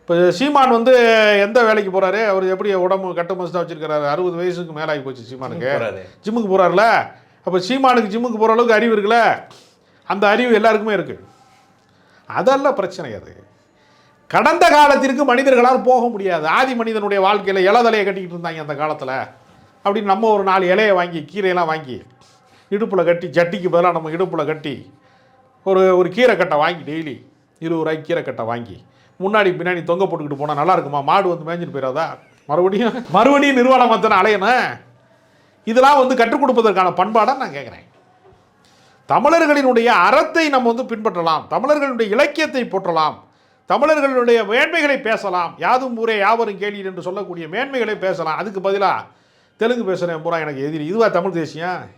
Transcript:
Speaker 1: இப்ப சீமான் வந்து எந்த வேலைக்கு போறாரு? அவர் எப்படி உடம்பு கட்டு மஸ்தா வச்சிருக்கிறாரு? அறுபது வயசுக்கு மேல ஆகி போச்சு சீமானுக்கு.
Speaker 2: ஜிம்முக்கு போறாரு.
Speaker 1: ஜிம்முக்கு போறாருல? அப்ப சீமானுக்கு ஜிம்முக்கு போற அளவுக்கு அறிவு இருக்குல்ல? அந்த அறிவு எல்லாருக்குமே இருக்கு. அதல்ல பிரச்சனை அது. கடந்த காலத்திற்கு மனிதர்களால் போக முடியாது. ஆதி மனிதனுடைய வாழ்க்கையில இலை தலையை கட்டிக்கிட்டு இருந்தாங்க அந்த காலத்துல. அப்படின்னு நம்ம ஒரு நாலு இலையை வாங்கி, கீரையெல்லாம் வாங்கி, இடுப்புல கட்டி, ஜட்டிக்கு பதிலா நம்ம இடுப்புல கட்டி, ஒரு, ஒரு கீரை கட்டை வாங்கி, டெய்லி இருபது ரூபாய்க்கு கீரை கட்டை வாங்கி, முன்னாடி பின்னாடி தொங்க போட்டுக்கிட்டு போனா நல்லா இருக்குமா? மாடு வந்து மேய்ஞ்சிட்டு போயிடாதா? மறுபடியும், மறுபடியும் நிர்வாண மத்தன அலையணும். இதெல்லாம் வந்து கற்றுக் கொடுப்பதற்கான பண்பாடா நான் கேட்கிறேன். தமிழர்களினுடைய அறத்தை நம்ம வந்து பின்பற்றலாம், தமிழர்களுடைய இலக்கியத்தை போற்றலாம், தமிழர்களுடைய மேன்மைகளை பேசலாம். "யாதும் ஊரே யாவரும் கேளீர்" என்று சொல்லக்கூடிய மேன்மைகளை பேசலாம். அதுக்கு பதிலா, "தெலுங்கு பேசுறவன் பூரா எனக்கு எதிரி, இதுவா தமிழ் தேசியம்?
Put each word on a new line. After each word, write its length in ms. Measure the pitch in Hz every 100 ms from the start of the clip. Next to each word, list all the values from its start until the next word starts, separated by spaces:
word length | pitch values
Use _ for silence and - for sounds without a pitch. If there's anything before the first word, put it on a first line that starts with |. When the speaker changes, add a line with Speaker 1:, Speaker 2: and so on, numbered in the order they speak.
Speaker 1:
இப்ப 300 | _ 170 180
சீமான் 400 | 175 277 285 254
வந்து 220 | 233 233 254 233 226 214 208
எந்த 240 | 202 226
வேலைக்கு 360 | 226 214 196 185
போறாரு? 260 | 190 202 220
அவர் 180 | 190
எப்படி 300 | 185 185 208
உடம்பு 400 | 190 180 190 190
கட்டு 200 | 165 170
மஸ்தா 220 | 185 175 175
வச்சிருக்கிறாரு? 520 | 165 160 156 151 147
அறுபது 280 | 151 180 170
வயசுக்கு 360 | 180 170 170
மேல 200 | 151 156
ஆகி 80 | 151
போச்சு 220 | 131 120
சீமானுக்கு. 200 | 113 127
Speaker 2:
ஜிம்முக்கு 340 | 127 110 123 139
போறாரு. 260 | 107 95 92 -
Speaker 1:
ஜிம்முக்கு 280 | 202 233 208
போறாருல? 580 | 190 175 175 226 190 110 - _ _
அப்ப 140 | - 180
சீமானுக்கு 500 | 180 269 262 240 214
ஜிம்முக்கு 300 | 214 240 220
போற 140 | 220
அளவுக்கு 220 | 220 240
அறிவு 220 | 214 233 220
இருக்குல்ல? 460 | 202 233 214 117 - - _ _ _ _ -
அந்த 220 | 196 202
அறிவு 260 | 214 247
எல்லாருக்குமே 380 | 220 226 214 214
இருக்கு. 320 | 202 147 101 - _ _ _ _ _ _ _ _ _ _
அதல்ல 460 | 113 185 277 285
பிரச்சனை 420 | 240 190 - 147
அது. 320 | 104 - 90 - _ _ _ _ _ _ _ _
கடந்த 400 | 175 240 339 349
காலத்திற்கு 560 | 294 294 269 277 254
மனிதர்களால் 580 | 277 240 269 254 240 262
போக 260 | - 254 240
முடியாது. 380 | 208 196 170 156
ஆதி 280 | 190 262
மனிதனுடைய 480 | 240 226 220 202 202
வாழ்க்கையில 340 | 190 208 190 190
இலை 260 | 185 226
தலையை 220 | 233 214
கட்டிக்கிட்டு 320 | 196 190 185 175
இருந்தாங்க 320 | 170 160 151
அந்த 60 |
காலத்துல. 540 | 143 156 151 131 131 107 - _ _ _ _
அப்படின்னு 180 | 202 208
நம்ம 300 | 202 196 226
ஒரு 100 | 208
நாலு 320 | 190 190 180
இலையை 200 | 185 220
வாங்கி, 320 | 185 175 170 147
கீரையெல்லாம் 340 | 185 190 180 165
வாங்கி, 360 | 160 139 117 - _ _ _ _ _ _
இடுப்புல 340 | 202 226 190
கட்டி, 220 | 170 170 175
ஜட்டிக்கு 420 | 151 170 208 175
பதிலா 220 | 165 180
நம்ம 180 | 170 160
இடுப்புல 360 | 165 185 160 147
கட்டி, 440 | 156 147 123 - _ _ _ _ _ _ _
ஒரு, 320 | - 190 185 180
ஒரு 120 | 175
கீரை 280 | 180 247 202
கட்டை 220 | 175 147
வாங்கி, 340 | 156 175 135
டெய்லி 340 | 156 156 113 - _ _ _
இருபது 220 | 165 165
ரூபாய்க்கு 260 | 156 156 151
கீரை 160 | 170
கட்டை 220 | 147 120
வாங்கி, 400 | 113 120 110 90 _ _ _ _
முன்னாடி 260 | 190 214 196
பின்னாடி 320 | 180 175 180
தொங்க 220 | 160 175
போட்டுக்கிட்டு 300 | 190 160 147
போனா 200 | 143 147
நல்லா 180 | 143 156
இருக்குமா? 280 | 180 143 143
மாடு 280 | 139 180 190
வந்து 160 | 170
மேய்ஞ்சிட்டு 240 | 156 175 165
போயிடாதா? 360 | 135 131 131 160 131 _ _ -
மறுபடியும், 580 | 151 185 202 233 247 240
மறுபடியும் 460 | 175 240 285 285 262
நிர்வாண 280 | 247 262
மத்தன 400 | 247 220 214 202
அலையணும். 560 | 202 208 196 254 185 120 - _ _ _ _ _ _ _
இதெல்லாம் 340 | - 226 262 285
வந்து 180 | 254 269
கற்றுக் 320 | 226 294 262
கொடுப்பதற்கான 460 | 240 220 190 185
பண்பாடா 420 | 170 190 220 214 285
நான் 160 | 233
கேட்கிறேன். 340 | 143 123 107 - _ _ _ _ _ _ _ _ _ _ _ _
தமிழர்களினுடைய 760 | 147 254 330 320 294 262 240
அறத்தை 640 | 233 214 180 254 320 339 311
நம்ம 240 | 269 233
வந்து 240 | 233 254 226
பின்பற்றலாம், 500 | 214 175 165 156 120
தமிழர்களுடைய 640 | 170 262 302 277 240 220
இலக்கியத்தை 520 | 208 302 294 311 262
போற்றலாம், 600 | 220 190 185 165 156 104 _ _ _ _ _
தமிழர்களுடைய 760 | 190 294 311 277 254 240 233
மேன்மைகளை 580 | 202 233 311 330 294 269
பேசலாம். 540 | 214 220 196 180 170 -
"யாதும் 400 | 170 254 262 233
ஊரே 200 | 226 220
யாவரும் 420 | 196 233 226 190
கேளீர்" 240 | 208 208
என்று 180 | 190 185
சொல்லக்கூடிய 440 | 170 190 185 175 160
மேன்மைகளை 520 | 185 277 269 214 202
பேசலாம். 380 | 185 165 160 156
அதுக்கு 340 | 185 196 190
பதிலா, 220 | 196 196 123 113 _ _ _ _ _
"தெலுங்கு 360 | 226 247 190
பேசுறவன் 300 | 175 170 165
பூரா 160 | 160 170
எனக்கு 260 | 151 139
எதிரி, 200 | 143 156
இதுவா 240 | 151 208 220
தமிழ் 220 | 180 185
தேசியம்? 480 | 170 156 151 175 175 113